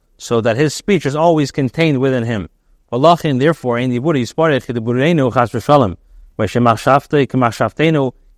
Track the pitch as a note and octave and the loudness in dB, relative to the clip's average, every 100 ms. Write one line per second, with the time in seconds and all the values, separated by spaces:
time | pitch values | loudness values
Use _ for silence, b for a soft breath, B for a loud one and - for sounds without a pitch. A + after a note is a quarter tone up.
0 | _ _ - A#2 A2+ A2+ D3+ - - F#3+ | _ _ -6 -2 0 0 -2 -2 -2 -2
1 | C#3 D3 E3 D#3+ C#3+ - C3 - D#3+ C3+ | -2 0 0 2 -2 -4 -4 -2 -2 0
2 | C3+ C3 A#2 A2+ E2+ _ _ _ _ A#2+ | 0 -2 -4 -6 -8 _ _ _ _ 2
3 | D3+ E3+ D#3+ B2+ C#3+ E3 B2+ A#2 B2+ A#2+ | 2 2 0 0 0 0 -2 -4 -2 -2
4 | C#3+ D3+ A2+ - D#3+ C3+ - A#2 A2+ B2 | -2 -2 -2 -2 0 0 -2 -6 -2 0
5 | D3 E3+ C3 G#2+ A#2+ A#2+ - D3 A2 E2 | 2 2 0 0 -2 -2 2 4 2 -2
6 | _ - - - G#2+ B2 A#2+ A2 - C#3 | _ -20 -14 -6 -2 2 2 2 2 0
7 | - D3 C3+ C3 A#2+ - A2+ - D#3 D#3 | 2 0 0 0 0 0 -4 0 0 0
8 | C3+ - _ | -2 -6 _